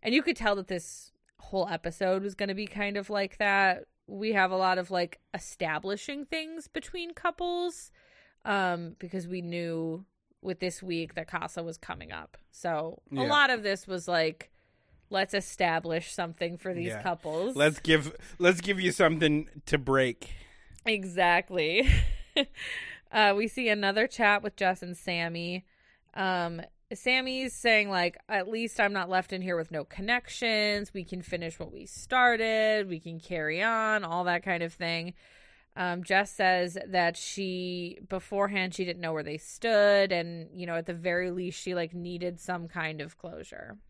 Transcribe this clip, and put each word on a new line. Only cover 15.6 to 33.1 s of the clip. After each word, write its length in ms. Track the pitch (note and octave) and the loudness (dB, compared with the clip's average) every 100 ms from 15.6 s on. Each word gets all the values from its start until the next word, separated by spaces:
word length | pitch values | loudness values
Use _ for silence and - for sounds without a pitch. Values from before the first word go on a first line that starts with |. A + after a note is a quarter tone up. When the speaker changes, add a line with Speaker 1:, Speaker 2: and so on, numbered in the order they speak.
| F3 E3 E3 E3 E3 | 2 2 0 -4 -4
Speaker 1:
something 440 | - E3+ E3 E3+ F3 | -6 -6 -4 -6 -6
for 160 | F#3 | -6
these 140 | F3 F3 | -4 -4
Speaker 2:
Yeah. 140 | A2 | -4
Speaker 1:
couples. 560 | F#3 E3+ E3 D#3+ G3 B3 | -4 -4 -4 -2 -2 4
Speaker 2:
Let's 220 | D3+ D3+ | 4 4
give, 340 | - D#3 D3 - - - | 4 4 4 -10 -18 4
let's 220 | F3+ F3+ | 4 4
give 180 | F3+ G3 | 2 2
you 140 | F#3 | 2
something 560 | F3 F3 D#3+ D#3 D3+ D#3 D3+ - | 4 4 6 4 2 -2 -12 -2
to 120 | D3 | 0
break. 520 | B2+ C3+ C3 A#2 - - - - - - - | 4 4 4 0 -10 -14 -16 -20 -20 -8 -2
Speaker 1:
Exactly. 1000 | G#3+ F#3+ F3 F3 F3 F#3+ F3+ D#3 F3+ C4 - - - - - | -2 -2 2 4 4 2 0 2 4 6 6 6 0 -2 -2
<laughs> 120 | C#4 - - - - - _ | -2 -4 -10 -8 -10 -14 _
Uh, 220 | G#3+ G#3 G3+ | 4 4 4
we 120 | A3 | 0
see 220 | - A#3+ | -2 0
another 360 | G#3 G3 G3+ B3 | 2 2 2 0
chat 380 | - G#3+ G3+ | 4 4 4
with 120 | G#3 - | 0 0
Jess 280 | F#3+ F#3 | 0 0
and 120 | F3 F3 | -6 -10
Sammy. 680 | - F3 E3+ E3+ E3+ F3+ - _ _ _ _ | -6 -2 -2 -4 -6 -8 -10 _ _ _ _
Um, 480 | - F#3+ F#3 E3+ E3+ E3 _ _ | -4 0 0 -2 -6 -12 _ _
Sammy's 600 | G#3 - B3+ C4 C4 C4 - | -6 0 2 0 -4 -6 -2
saying, 340 | A#3+ A3 G3+ | 4 4 4
like, 280 | F#3+ F3 - - | 2 2 -2 -4
"At 180 | G#3 F#3 | -2 -2
least 320 | A3+ A#3 - | -4 -4 2
I'm 140 | G3+ | 2
not 160 | G3+ F3 | 2 2
left 240 | F#3 F#3 | 0 0
in 80 | F#3+ | -6
here 160 | F#3 F3 | -2 -2
with 140 | E3 | -2
no 120 | D#3+ | -6
connections. 1120 | D3 - G3 B3 - - A#3 G#3+ G#3 G3+ G3+ | -6 -8 -2 -2 -2 -4 0 2 2 0 -4
We 100 | G3 | -10
can 200 | E3+ F3+ | -8 -10
finish 340 | F3 F3 E3 D#3+ | -6 -6 -6 -8
what 140 | E3 | -12
we 140 | - - | -12 -14
started. 1000 | - - C4 B3 A3+ A3+ A3 A3 G#3+ G3 | -16 -2 6 6 6 2 4 4 2 0
We 120 | E3+ | -6
can 200 | E3 | -8